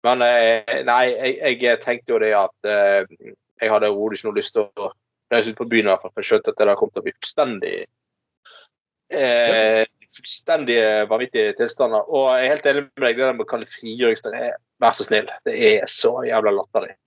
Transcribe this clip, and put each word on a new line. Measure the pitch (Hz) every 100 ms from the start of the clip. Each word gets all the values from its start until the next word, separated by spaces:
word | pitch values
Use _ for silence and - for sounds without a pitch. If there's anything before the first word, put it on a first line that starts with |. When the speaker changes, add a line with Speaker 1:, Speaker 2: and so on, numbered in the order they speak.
Speaker 1:
men, | 117 127
eh, | 120 120 113 113 107 131
nei, | 131 123 127 117
jeg, | 131 131 151 123
jeg | 123 113
tenkte | - 123 -
jo | 113
det | 107 104
at, | 95 _ 104
eh, | 104 101 98 95 - 110 101 _ _
jeg | 113
hadde | 107 107
overhodet | 101 110 101
ikke | 113
noe | 104
lyst | 104
til | 113 101 -
å | 101 - _ _ _
reise | 117 113
ut | 107
på | 117
byen | 113 104
i | 92
hvert |
fall, | 95
for | -
jeg | 98
skjønte | 107 -
at | -
det | 104
der | 101
kom | 107
til | -
å | -
bli | -
fullstendig, | - - 135 104 90 90 - _ _ _ _ _ - - - _ _ _ _
eh, | 165 131 120 117 113 110 110
Speaker 2:
Ja. | 110 _ _ -
Speaker 1:
fullstendig | - - - 160 127 120 110 107 107
vanvittige | 110 127 120 107 101
tilstander. | 117 - 123 110 98
Og | 151 131
jeg | 127 127
er |
helt | 147 143
enig | 143
med | 143 -
deg, | 127 117
det | 131
der |
med | 120 107
å |
kalle | 120 110
det |
frigjøringsdag, | - 117 117 120 110 110
det | -
er, | 120 - _ _
vær | 120 -
så |
snill, | - 107 - - -
det | 110
er | 110 104 -
så | - 117 123
jævla | 123 113 107 101
latterlig. | - 110 92 -